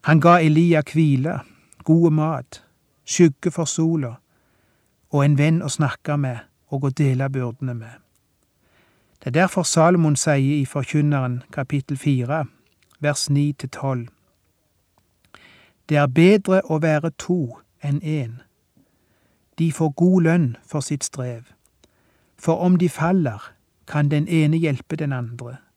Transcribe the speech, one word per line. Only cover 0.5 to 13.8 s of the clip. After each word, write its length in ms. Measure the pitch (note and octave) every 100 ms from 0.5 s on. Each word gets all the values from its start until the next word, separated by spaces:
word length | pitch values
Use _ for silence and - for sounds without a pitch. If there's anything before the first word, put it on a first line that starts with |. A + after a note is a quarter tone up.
| D3+ E3+ D#3+
hvile, 580 | D3 D3+ D#3 C3+ C#3+ C#3 - _ _ _
gode 280 | - E3 E3+
mat, 500 | D#3 D3+ D3 B2 - _ _ _ _ -
skygge 460 | - E3+ C#3 F3+
for 140 | E3 D#3
sola, 500 | - D#3+ E3 B2+ A#2+ _ _ _ _ _ _ _ _ _
og 160 | C#3+ C#3+
en 120 | C#3+
venn 240 | D3 D#3+
å 80 | D3+
snakke 480 | - C#3+ - - D3
med 200 | C#3 A#2 - _ _
og 140 | C#3
å 60 | C#3
dele 400 | C3+ C#3+ B2+ C3+
byrdene 440 | C3+ B2 A#2+ C3
med. 280 | A#2+ A2+ A#2+ _ _ _ _ _ _ _ _ _ _ _ _
Det 100 | -
er 80 | C3+
derfor 220 | F#3 -
Salomon 520 | E3 E3 D#3+ F3+ D#3 C#3+
sier 440 | - C#3 C3+ D3+
i 60 | C3+
Forkynneren 760 | D3 C3 D3+ D3 C#3+ B2+ B2 -
kapittel 440 | - C3 C#3+ - C#3
fire, 480 | D3+ C3 B2 D#3 C#3 _ _ _ _ _
vers 300 | D3 D3 -
ni 220 | C#3+ D3
til 160 | C#3+ C3
tolv: 380 | -